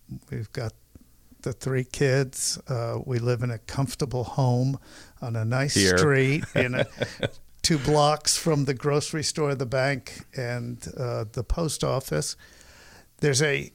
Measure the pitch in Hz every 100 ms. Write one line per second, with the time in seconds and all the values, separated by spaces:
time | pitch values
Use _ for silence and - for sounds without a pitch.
0 | - 131 - 127 107 - 110 - _ -
1 | - _ _ - - - 135 131 127 -
2 | 139 131 131 - - - - 123 117 117
3 | - 120 120 120 123 113 - - 135 -
4 | 143 123 117 - 131 123 131 135 - -
5 | - - 127 113 110 127 139 196 135 90
6 | 147 135 131 151 - - 127 127 123 -
7 | 123 - - - - - - 156 131 151
8 | 147 151 - - 170 147 135 131 147 143
9 | 143 160 - - 147 139 131 131 135 135
10 | - - - - 120 120 120 120 - -
11 | 123 120 110 123 113 - 165 - 143 127
12 | - 151 151 - - - - - - -
13 | - _ 147 127 151 139 139